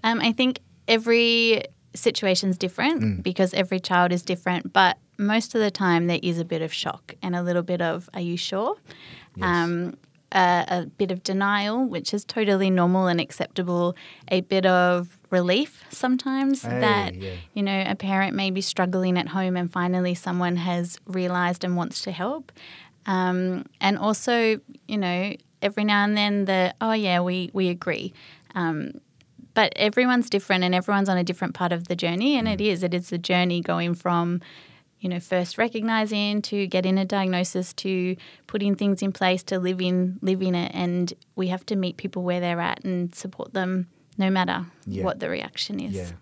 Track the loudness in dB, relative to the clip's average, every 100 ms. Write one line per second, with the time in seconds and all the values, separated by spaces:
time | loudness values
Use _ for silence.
0 | 0 2 0 2 0 0 _ _ 2 2
1 | 4 4 6 4 4 2 0 _ _ -2
2 | 0 2 2 2 2 0 -2 0 0 2
3 | 0 0 -4 0 0 2 0 -2 0 4
4 | 4 2 -2 -4 -2 -4 0 4 4 4
5 | _ _ 0 0 0 0 0 2 2 4
6 | 2 0 0 -4 -4 -4 -4 -6 -6 -8
7 | -14 -10 -4 -4 0 -2 -2 -2 -2 -2
8 | -8 -8 -4 -4 -4 -2 -2 -4 -10 -20
9 | -20 -20 -18 -4 0 2 0 -2 -4 -8
10 | _ _ _ 2 4 2 0 -4 -4 -4
11 | -4 -4 -4 -2 0 0 0 -2 -2 -2
12 | -4 -6 -6 -2 2 4 4 4 4 4
13 | 2 0 -2 -6 -6 -4 -2 0 0 -2
14 | -12 -20 -2 -2 2 2 4 6 6 4
15 | 0 -12 _ 0 4 2 0 -6 -12 -4
16 | 0 0 0 0 2 0 0 0 2 2
17 | 0 -6 -8 -10 -10 -4 -2 0 -2 -4
18 | -2 0 0 0 -2 -2 -4 -2 0 2
19 | 2 0 0 -2 -2 0 -2 -2 0 0
20 | 0 -2 -4 -2 0 0 -2 -2 -4 -6
21 | -8 -4 -2 0 0 -2 -2 -2 -2 -6
22 | -8 -6 -6 -6 -10 -20 -20 -20 -20 _
23 | -4 0 2 0 -2 -4 -8 _ 0 0
24 | 0 0 0 2 2 0 -4 -20 -6 -4
25 | -2 -2 -4 -8 _ _ -4 0 2 4
26 | 4 2 2 2 2 2 2 0 0 0
27 | 2 2 2 0 -2 0 0 0 -2 -4
28 | -6 -12 -20 -20 _ -4 -2 -2 -6 -10
29 | _ _ _ _ -6 2 2 4 2 4
30 | 4 4 2 -2 2 2 4 2 2 2
31 | 2 2 0 -2 -4 -2 -2 -2 -4 -2
32 | -2 0 0 2 0 0 0 0 0 -2
33 | -4 -6 0 2 4 2 0 0 0 -2
34 | 0 0 2 -2 -6 -20 -20 -20 _ _
35 | -6 -6 -2 -2 -2 -2 -2 -2 -2 0
36 | 0 -2 -2 -2 -2 -4 -2 0 2 2
37 | 2 0 0 0 -2 -2 -6 -6 -4 -2
38 | -2 -4 -10 -20 -6 -2 0 0 0 0
39 | -2 0 2 0 0 -2 -2 0 0 2
40 | 0 -2 -2 0 0 0 -2 -4 -2 0
41 | -2 -4 _ -6 -4 -4 -2 -2 -2 -4
42 | -8 -6 -2 -2 0 -2 -2 -4 -4 -2
43 | -4 -6 -12 -10 -8 -4 -2 -2 -4 _
44 | _ 0 2 2 2 -2 -6 _ -8 -4
45 | -2 -2 -4 -4 -6 -8 -8 -6 -6 -6
46 | -8 -12